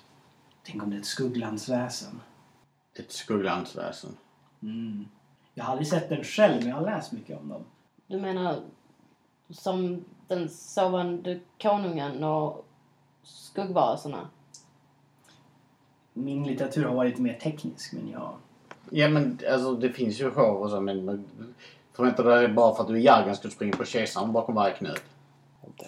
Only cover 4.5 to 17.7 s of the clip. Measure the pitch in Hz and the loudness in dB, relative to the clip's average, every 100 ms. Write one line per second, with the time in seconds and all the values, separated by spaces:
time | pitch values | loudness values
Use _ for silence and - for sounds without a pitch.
4.5 | - 107 113 113 104 104 _ _ _ _ | -14 -10 -8 -8 -8 -12 _ _ _ _
5.5 | - - 131 151 170 - 147 - - 208 | -10 -6 -4 0 -2 -2 -6 -4 4 4
6.5 | 123 120 139 185 214 - 110 - 147 73 | 4 -2 -2 -4 -4 -6 -12 -12 -12 -12
7.5 | - - _ _ _ - 190 190 185 180 | -12 -14 _ _ _ -8 -6 -2 -2 0
8.5 | 143 - - _ _ _ _ _ _ - | -2 -6 -20 _ _ _ _ _ _ -20
9.5 | 165 196 185 180 175 - - - 180 165 | -8 -2 0 -2 -4 -10 -16 -6 -4 -4
10.5 | - - - 185 185 175 175 180 180 - | -8 -6 0 2 2 0 -4 -6 -8 -10
11.5 | - 214 208 185 160 143 135 156 156 151 | -4 0 2 0 -2 -4 -4 0 0 -2
12.5 | - - _ _ _ _ _ - - - | -6 -16 _ _ _ _ _ -20 -20 -12
13.5 | - 196 175 123 143 147 120 - _ _ | -6 -2 2 2 2 -4 -10 -12 _ _
14.5 | - _ _ _ _ _ _ _ - _ | -20 _ _ _ _ _ _ _ -20 _
15.5 | _ _ _ _ _ _ 117 139 139 143 | _ _ _ _ _ _ -8 -6 -4 -2
16.5 | 127 131 160 127 123 123 123 120 - 156 | -2 -2 0 2 2 2 2 -2 0 -4
17.5 | 151 - | -4 -8